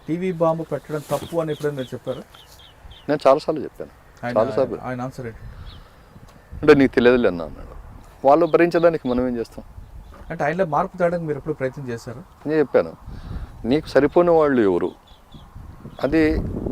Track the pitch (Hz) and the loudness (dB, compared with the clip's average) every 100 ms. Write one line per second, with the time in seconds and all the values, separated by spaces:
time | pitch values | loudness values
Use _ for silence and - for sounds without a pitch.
0 | - 160 185 165 165 165 156 143 - 151 | -8 -4 -4 0 0 0 -4 -8 -6 -8
1 | 139 143 - 170 160 147 147 143 123 123 | -6 -6 -4 -4 -4 -4 -4 -4 -8 -10
2 | - 127 - - - - - - - - | -10 -10 -12 -20 -20 -20 -20 -20 -20 -12
3 | - 151 139 147 - 156 92 - 78 - | -4 2 4 4 2 -6 -6 -12 -18 -18
4 | - - 120 110 120 135 131 101 120 127 | -20 -12 -4 0 0 0 -2 -4 -8 -8
5 | 127 - 117 110 - - - - - - | -10 -10 -14 -14 -16 -18 -18 -18 -20 -20
6 | - - - - - - 147 143 135 - | -20 -20 -20 -20 -18 0 6 6 6 4
7 | 120 123 107 87 78 - - - - - | 4 6 2 0 -8 -12 -16 -18 -20 -20
8 | - - 131 151 170 156 170 170 170 160 | -20 -2 4 4 4 4 2 4 4 2
9 | 123 123 127 120 113 - - - - - | -2 -2 -2 -4 -8 -12 -20 -18 -20 -20
10 | - - - 165 147 175 185 147 185 180 | -20 -18 -12 -6 -4 -2 -2 -2 -2 -2
11 | 175 175 165 139 156 151 131 135 131 117 | -2 -2 -6 -6 -6 -4 -6 -6 -10 -10
12 | - 117 185 - 143 156 135 120 82 80 | -10 -16 -18 -12 -2 0 2 2 0 -6
13 | - - - - - - 113 147 - 135 | -16 -16 -12 -12 -12 -8 -2 0 2 2
14 | 143 180 175 165 151 127 101 87 90 - | 4 4 4 6 4 4 4 2 -2 -6
15 | - - - - - - - - - - | -20 -20 -20 -20 -20 -20 -20 -20 -18 -6
16 | 139 160 156 160 - - - | 0 2 2 0 -4 -6 -6